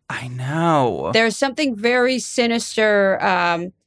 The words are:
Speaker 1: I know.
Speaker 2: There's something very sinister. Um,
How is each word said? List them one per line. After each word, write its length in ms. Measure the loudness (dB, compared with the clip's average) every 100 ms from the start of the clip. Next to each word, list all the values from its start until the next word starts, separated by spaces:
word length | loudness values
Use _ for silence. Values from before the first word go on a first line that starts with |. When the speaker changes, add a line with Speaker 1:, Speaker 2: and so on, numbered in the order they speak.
| -12
Speaker 1:
I 180 | -10 -10
know. 840 | -8 -4 0 2 4 2 0 0
Speaker 2:
There's 240 | 2 2 0
something 400 | -2 0 -4 0
very 420 | 0 2 2 0
sinister. 1000 | -2 -2 0 -2 -4 0 2 4 2 2
Um, 480 | 0 0 0 -2 -4 -12